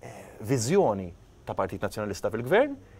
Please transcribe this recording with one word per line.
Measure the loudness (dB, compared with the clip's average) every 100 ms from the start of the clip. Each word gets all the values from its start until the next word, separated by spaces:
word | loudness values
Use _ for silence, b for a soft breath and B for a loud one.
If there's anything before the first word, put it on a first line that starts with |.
eh, | -16 -16 -18 -14
viżjoni | -2 0 2 4 4 2 -4 -12 -20 -18
ta' | -10
Partit | -2 -2 -2
Nazzjonalista | -4 -4 -4 -2 -2
fil-gvern, | -2 2 4 4 0 B